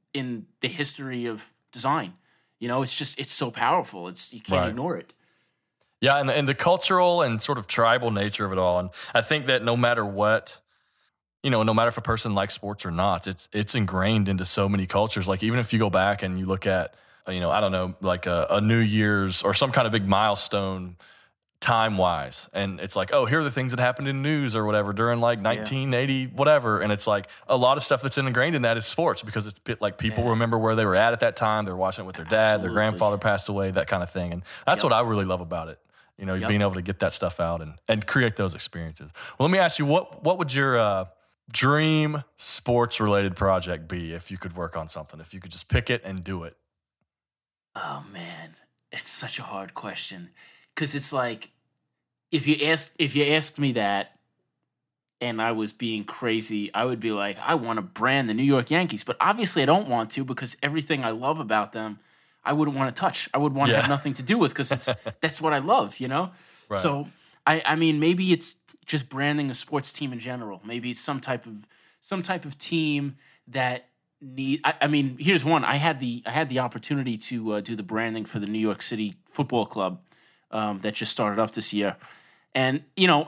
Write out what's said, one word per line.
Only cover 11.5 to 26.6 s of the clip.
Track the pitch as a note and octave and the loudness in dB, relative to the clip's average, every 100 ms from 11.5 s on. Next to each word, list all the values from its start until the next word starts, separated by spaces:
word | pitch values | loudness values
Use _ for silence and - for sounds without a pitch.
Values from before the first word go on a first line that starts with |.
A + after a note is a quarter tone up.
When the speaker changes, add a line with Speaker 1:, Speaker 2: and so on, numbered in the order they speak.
Speaker 2:
know, | A#2 | 2
no | A2 | 4
matter | A2 A#2 | 4 2
if | A#2+ | 0
a | |
person | A#2 A2+ A#2 | -2 -2 0
likes | G2 G2 | 0 -2
sports | - G2+ G2+ F#2+ | -4 -8 -8 -6
or | |
not, | E2+ G2 F#2 F#2+ | 0 0 0 -4
it's, | F#2 - | -10 -6
it's | G#2 G#2 | -4 -2
ingrained | B2 G2 F#2 G2 A2 G2 | 0 0 0 2 2 2
into | G2 | 0
so | F#2 - G2 | 0 0 2
many | G2+ F#2+ | 0 0
cultures. | G2 A2 G#2 F#2 | 0 0 0 -2
Like, | F#2+ | 0
even | A2 B2 | 0 0
if | A2+ | 0
you | A2+ | 0
go | G#2+ | 2
back | F#2 F#2+ G2 | 4 2 2
and | F#2+ F#2 | -2 -4
you | F#2 | -2
look | F#2+ G#2 | -2 0
at, | F#2 E2 - _ _ - | 0 -2 -8 _ _ -6
uh, | |
you | F#2 | -2
know, | E2+ | 0
I | F#2 | 2
don't | G2+ | 2
know, | F#2+ F#2 - | 0 -2 -2
like, | F#2+ F2+ F2+ | 0 0 0
a, | E2+ - | 0 2
a | G2+ | 2
New | G#2+ A2+ | 4 4
Year's | A2 G#2+ G#2+ G#2 F#2+ F#2 | 4 2 2 2 0 0
or | G2 | 0
some | G2 C3+ | 2 2
kind | C3 A#2 | 2 2
of | |
big | A2 G2 | 0 2
milestone | G2 G#2+ G2 - G2+ F#2+ F#2+ F2+ F2 - - _ _ _ _ | 4 4 0 0 -2 -2 -4 -8 -14 -20 -20 _ _ _ _
time-wise, | - A2+ A2 G2 F#2 E2 C2+ - - | 0 2 2 2 2 2 -4 -12 -10
and | F#2+ G2 F2+ | -6 -4 -6
it's | G2 G2 | -4 -2
like, | F#2 | 2
"Oh, | C#3+ A#2 | 2 2
here | D#3 | 2
are | |
the | D3 | 0
things | C3 B2+ | -2 -2
that | B2+ | 0
happened | B2 B2 C#3 | 0 0 -4
in | C3+ | -2
news | C#3+ D3+ C3+ A2 | -2 0 0 0
or | |
whatever | G#2+ G#2+ G2+ | 2 2 0
during, | G2+ A#2 A#2+ | 0 0 2
like, | A#2 A#2 | 2 2
Speaker 1:
Yeah. | |
Speaker 2:
nineteen | G#2 A#2 G#2+ C3+ C3+ | 0 -2 -2 -4 0
eighty | B2 C3+ C3 B2+ | 0 0 -2 -4
whatever," | G#2+ C#3+ D3 | 2 4 6